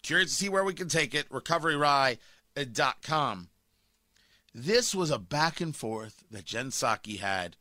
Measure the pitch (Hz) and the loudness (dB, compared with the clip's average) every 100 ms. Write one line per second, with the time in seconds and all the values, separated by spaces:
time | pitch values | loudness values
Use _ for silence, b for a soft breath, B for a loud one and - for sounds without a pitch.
0 | - 170 185 - 196 190 196 185 175 160 | 2 2 2 0 0 2 0 -2 -2 0
1 | 147 147 143 131 - 170 160 147 147 139 | 2 -2 -4 -8 0 0 2 2 4 6
2 | 135 117 b b _ - 139 117 139 - | 4 0 b b _ -8 -6 0 0 0
3 | - 156 135 98 87 _ _ _ _ _ | -2 0 0 -2 -12 _ _ _ _ _
4 | _ b b b b 113 135 233 233 190 | _ b b b b -8 2 2 2 0
5 | 165 127 90 147 160 - 165 147 117 110 | 0 0 -2 0 2 0 -6 -4 -6 -6
6 | 110 - _ 107 - 110 131 - 127 107 | -8 -18 _ -16 -8 -6 -4 -2 0 0
7 | 107 101 98 95 87 - | -4 -4 -2 -2 -4 -10